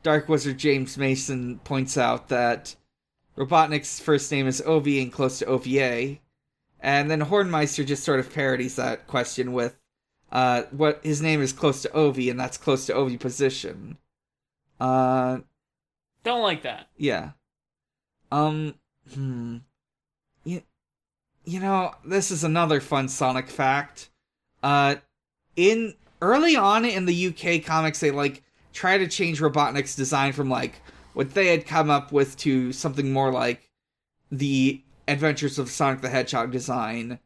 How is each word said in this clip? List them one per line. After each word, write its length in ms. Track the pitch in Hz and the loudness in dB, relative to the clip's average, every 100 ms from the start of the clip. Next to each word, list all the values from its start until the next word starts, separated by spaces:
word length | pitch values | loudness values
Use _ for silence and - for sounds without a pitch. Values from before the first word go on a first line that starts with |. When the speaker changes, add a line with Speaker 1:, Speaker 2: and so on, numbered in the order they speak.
Speaker 1:
Dark 240 | - 151 147 | 2 2 4
Wizard 300 | 151 139 135 | 0 0 0
James 400 | 151 139 131 139 | 2 2 -2 -2
Mason 640 | 135 131 131 131 123 120 | -2 0 -4 -6 -6 -10
points 380 | - 135 131 143 | -4 -4 -2 0
out 300 | 120 120 - | 0 0 -2
that 480 | 123 120 120 - - _ _ _ _ _ - | 0 2 0 -6 -20 _ _ _ _ _ -8
Robotnik's 640 | 135 170 156 151 - - | 2 4 4 0 -4 -8
first 320 | - 143 143 | 0 0 2
name 160 | 143 131 | -2 0
is 140 | 131 | -2
Ovi 400 | - 160 143 139 | 2 2 2 0
and 120 | 127 | -2
close 260 | - 131 131 | -2 -4 -2
to 60 | - | -2
O 120 | 131 | -2
V 240 | 131 135 | 2 0
A, 400 | 131 120 135 143 _ _ _ _ _ _ | 2 -2 -4 -8 _ _ _ _ _ _
and 280 | - 143 147 | 0 0 2
then 120 | 156 | 0
Hornmeister 640 | 147 202 190 160 147 - 139 | 2 2 2 2 0 -2 -2
just 180 | 143 | -2
sort 160 | - 135 | 2 0
of 140 | 127 | 0
parodies 420 | 151 135 127 127 - | -2 0 0 -2 -4
that 320 | 123 117 - | -4 -4 -4
question 460 | 131 120 - 127 | -4 -2 -4 -2
with, 240 | 127 120 - _ _ _ _ _ | 0 -2 -6 _ _ _ _ _
uh, 320 | 123 127 123 - | 0 2 2 -2
what, 280 | 139 151 147 | 0 0 2
his 180 | 156 147 | -2 0
name 200 | 156 151 | 2 2
is 120 | 135 | 0
close 280 | 135 151 131 | 0 0 0
to 80 | - | -2
Ovi, 400 | 156 147 127 123 | 2 2 2 -2
and 100 | 123 | -2
that's 180 | 127 - | -6 -4
close 280 | - 135 135 | 0 0 0
to 80 | |
Ovi 240 | 127 131 120 | 0 0 -2
position. 760 | 131 127 135 135 95 98 110 - _ _ _ _ _ _ _ _ | -6 0 0 0 -10 -12 -16 -18 _ _ _ _ _ _ _ _
Uh, 600 | 127 131 127 131 127 127 - _ _ _ _ _ _ _ | 0 2 4 2 0 -4 -10 _ _ _ _ _ _ _
Speaker 2:
Don't 200 | 226 240 | -4 0
like 200 | 214 160 | 0 0
that. 260 | 127 107 - - | -6 -10 -16 -2
Speaker 1:
Yeah. 340 | 147 98 147 - _ _ _ _ _ _ _ _ _ | -2 0 -6 -18 _ _ _ _ _ _ _ _ _
Um, 440 | 143 156 156 156 - _ _ _ | 0 0 0 -6 -10 _ _ _
hmm. 440 | 139 135 123 117 117 131 _ _ _ _ _ _ _ | -8 -6 -6 -8 -12 _ _ _ _ _ _ _ _
You, 180 | - 180 _ _ _ _ _ _ _ _ - | -10 -10 _ _ _ _ _ _ _ _ -10
you 140 | 180 | -6
know, 360 | 196 190 185 - - | 0 0 -2 -6 -2
this 240 | 196 - | -2 0
is 140 | 175 | -2
another 360 | 160 160 165 147 | 0 2 2 2
fun 260 | 135 143 131 | 2 -2 -2
Sonic 400 | - 131 127 127 | 0 0 0 -6
fact. 600 | - 135 135 143 - - _ _ _ _ _ | -2 2 2 -2 -16 -20 _ _ _ _ _
Uh, 340 | 139 143 139 143 _ _ _ _ _ - | 2 4 4 0 _ _ _ _ _ 2
in, 400 | 185 226 226 - _ _ | 4 4 -2 -10 _ _
early 340 | 180 262 330 285 | 2 4 4 4
on 300 | 196 214 233 | 4 4 2
in 200 | 190 180 | 0 0
the 100 | 175 | 0
U 160 | 185 | -2
K 280 | 160 175 170 | -4 -2 -2
comics, 400 | 156 160 160 156 | 0 0 0 0
they, 120 | 151 | 0
like, 320 | 139 143 139 _ _ _ | 0 -2 -4 _ _ _
try 260 | - 185 196 | -4 0 2
to 80 | 185 | 0
change 320 | - 175 151 | -2 -2 2
Robotnik's 560 | 151 147 143 139 135 - | 2 2 0 0 -4 -4
design 380 | 131 139 139 | -2 0 0
from, 160 | 135 135 | -2 -2
like, 320 | 123 123 - - - - | -2 -4 -10 -20 -20 -12
what 200 | - 135 | -6 -2
they 140 | 196 190 | 2 4
had 180 | 165 - | 2 2
come 240 | 160 151 | 0 2
up 220 | 143 139 | 2 2
with 260 | 143 135 - | 2 2 0
to 340 | 147 131 127 | 0 0 0
something 400 | 127 156 139 135 | -4 -4 -2 -2
more 200 | 135 135 | 0 0
like 400 | 127 123 123 _ _ _ _ _ _ _ | 0 -2 -4 _ _ _ _ _ _ _
the 540 | 135 143 135 131 135 _ _ - | -4 0 4 2 0 _ _ -6
Adventures 500 | 143 156 143 147 143 | 0 0 0 -4 -4
of 140 | 127 | -6
Sonic 300 | - 143 131 | 0 0 0
the 80 | 127 | -2
Hedgehog 420 | 131 127 131 120 | -2 -2 -4 -4
design. 640 | 123 123 127 110 117 117 123 | -6 -4 -4 -4 -6 -8 -12